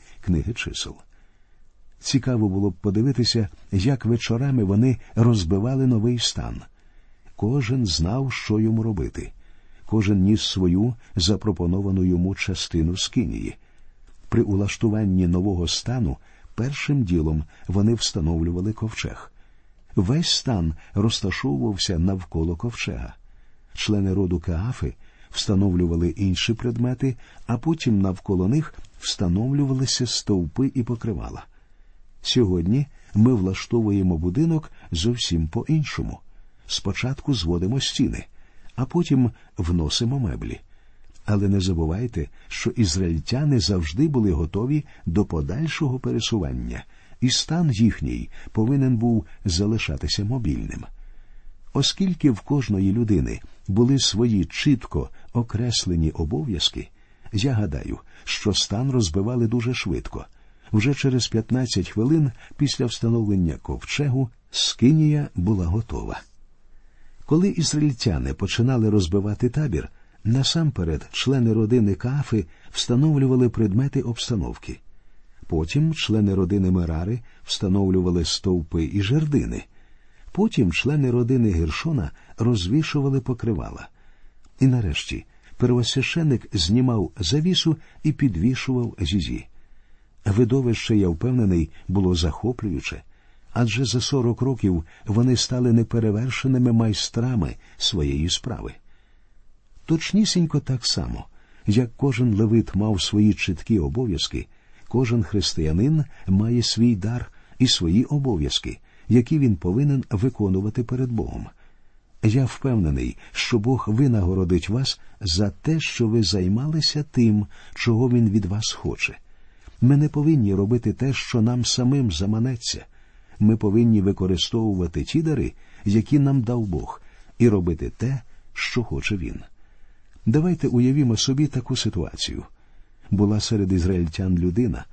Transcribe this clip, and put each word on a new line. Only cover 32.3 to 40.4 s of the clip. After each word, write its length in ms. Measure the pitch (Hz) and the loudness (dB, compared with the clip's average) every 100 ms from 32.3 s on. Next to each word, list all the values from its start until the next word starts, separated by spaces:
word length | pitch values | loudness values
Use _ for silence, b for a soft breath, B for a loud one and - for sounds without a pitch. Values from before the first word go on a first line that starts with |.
| 131 104 90 82 127 143 b b | 2 2 2 2 0 -2 b b
ми 200 | 101 120 | 4 4
влаштовуємо 840 | 120 92 95 - 120 107 101 92 82 | 4 0 -4 -2 0 2 2 0 0
будинок 520 | 87 90 165 160 - B B | -2 0 0 -2 -6 B B
зовсім 580 | 85 104 120 - 82 80 | -4 -2 -2 -2 -2 -2
по-іншому. 720 | 117 117 156 139 - 53 - - - - - - | -4 -2 -2 -2 -6 -8 -10 -16 -20 -20 -20 -10
Спочатку 680 | - 95 92 123 139 - | -6 -6 -4 -4 -4 -4
зводимо 460 | 123 80 85 92 135 | -2 0 0 0 -2
стіни, 440 | - - 113 53 - b b b b | -2 0 -2 -2 -12 b b b b
а 100 | - | -6
потім 460 | 131 175 170 139 120 b b - | -2 -2 2 2 2 b b -6
вносимо 600 | 85 87 76 - 117 139 | -2 0 0 -2 -2 -2
меблі. 420 | 107 62 | -4 -4